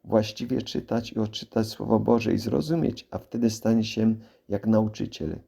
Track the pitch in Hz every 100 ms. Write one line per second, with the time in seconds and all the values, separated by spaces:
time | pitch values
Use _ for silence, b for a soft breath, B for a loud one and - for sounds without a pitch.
0 | - 110 107 - 120 127 - 123 - 117
1 | 113 - 107 - - - 107 - 104 110
2 | 110 117 110 - 110 139 151 165 - -
3 | - - - 117 117 110 107 113 110 -
4 | 110 110 B B B 101 110 110 107 107
5 | 107 - 80 -